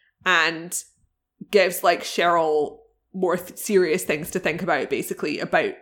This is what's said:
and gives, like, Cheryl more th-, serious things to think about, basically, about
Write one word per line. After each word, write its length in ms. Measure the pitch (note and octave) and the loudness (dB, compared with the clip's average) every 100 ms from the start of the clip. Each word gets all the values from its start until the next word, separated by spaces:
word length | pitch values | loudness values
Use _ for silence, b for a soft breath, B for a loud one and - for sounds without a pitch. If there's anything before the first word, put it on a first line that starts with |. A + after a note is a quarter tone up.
| B B | B B
and 600 | F#3 F3 D#3+ D#3+ E3+ - - _ _ _ _ - - | 0 2 2 -2 -8 -10 -12 _ _ _ _ -20 0
gives, 320 | G3+ F#3+ F#3 | 2 2 2
like, 220 | F3+ F3 | 0 0
Cheryl 760 | - - E3+ E3+ D#3+ D3+ D3 - _ _ _ | -2 0 2 4 2 2 0 -6 _ _ _
more 240 | F#3+ F3+ F3 | -2 0 0
th-, 220 | - - | -4 -10
serious 460 | - G3 F3 F3+ | 2 4 4 0
things 260 | - D3+ E3 | -2 -4 -4
to 80 | F#3 | -4
think 240 | F3+ E3 | -4 -4
about, 260 | F3 C#3+ - | -2 -2 0
basically, 520 | B2 - F#3 D#3 - | -4 -4 -6 -6 -4
about 340 | - D#3+ G3+ - | 0 0 0 -6